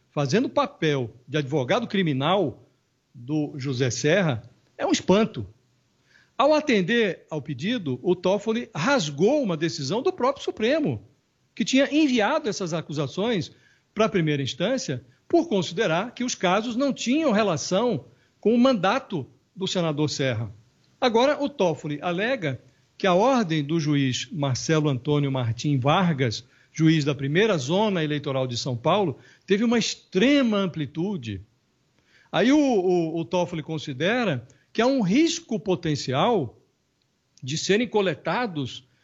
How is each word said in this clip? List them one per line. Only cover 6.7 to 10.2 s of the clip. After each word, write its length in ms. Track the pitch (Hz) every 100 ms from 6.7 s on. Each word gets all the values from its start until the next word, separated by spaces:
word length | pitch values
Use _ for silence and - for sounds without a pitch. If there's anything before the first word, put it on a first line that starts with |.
| 214 170 240 208 - _
ao 120 | 156
pedido, 580 | 131 131 175 247 151 123
o 120 | 190 180
Toffoli 540 | 180 202 220 226 240
rasgou 680 | - 190 285 151 143 196 302
uma 160 | 233 160
decisão 440 | 165 160 135 208
do 100 | 359
próprio 320 | 370